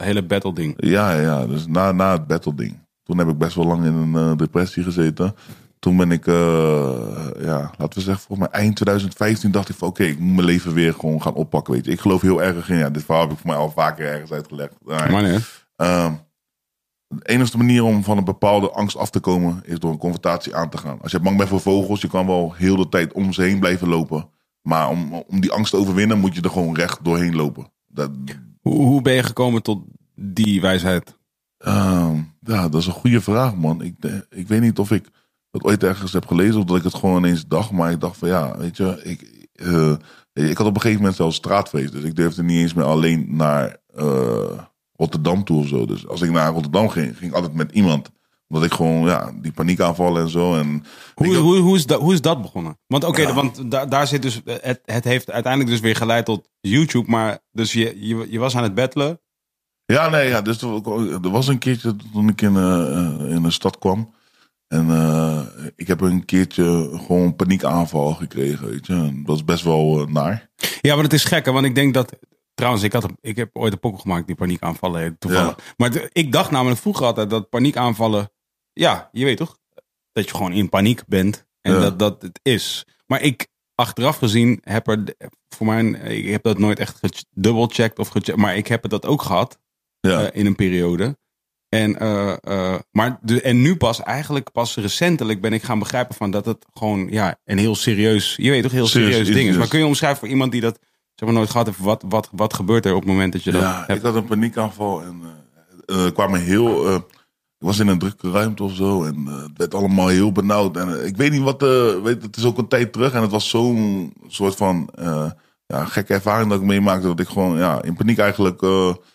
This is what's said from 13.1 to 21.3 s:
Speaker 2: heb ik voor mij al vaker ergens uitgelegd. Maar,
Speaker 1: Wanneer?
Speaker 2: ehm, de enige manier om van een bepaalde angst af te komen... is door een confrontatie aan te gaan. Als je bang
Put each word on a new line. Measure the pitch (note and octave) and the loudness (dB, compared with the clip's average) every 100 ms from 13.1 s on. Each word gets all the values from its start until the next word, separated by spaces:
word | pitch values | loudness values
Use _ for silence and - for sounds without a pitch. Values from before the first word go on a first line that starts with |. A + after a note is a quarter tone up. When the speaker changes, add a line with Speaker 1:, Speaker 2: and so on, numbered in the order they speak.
| D#2+ | 0
Speaker 2:
heb | E2 | 0
ik | D2+ | -2
voor | E2+ | -4
mij | D2+ | -4
al | D#2 | -2
vaker | D#2 D#2 D#2 D2+ | 0 -2 -2 -6
ergens | D2+ D#2+ | -8 -8
uitgelegd. | D2+ D2 D2 C#2+ - - | -10 -10 -12 -12 -14 -8
Maar, | D#2 D2+ | -2 0
Speaker 1:
Wanneer? | F#2+ G2+ F#2+ A#2+ - _ - | 2 2 0 -4 -12 _ -4
Speaker 2:
ehm, | F2 F2+ E2+ D#2 - _ _ _ _ _ _ _ _ | 0 0 0 -4 -12 _ _ _ _ _ _ _ _
de | D2 - | -10 -2
enige | A#2+ B2 A#2 | 0 2 2
manier | B2 B2 | 4 6
om | A2+ G#2+ | 4 2
van | G2 G#2 | 2 0
een | |
bepaalde | F#2 F#2+ G#2 G#2 G2 | 0 0 2 4 2
angst | - G2+ - | -2 -4 -4
af | - | -4
te | F#2 | -2
komen... | F#2 F2+ F2 F2 - | 0 2 0 -2 -6
is | E2+ | -6
door | E2 | -4
een | D#2 | -4
confrontatie | F2 E2+ E2+ F2 - E2 | -4 -2 -2 -2 -4 -6
aan | E2 | -6
te | D#2 | -6
gaan. | D2+ C2+ | -10 -12
Als | - | -6
je | E2+ | -2
bang | F#2 | 2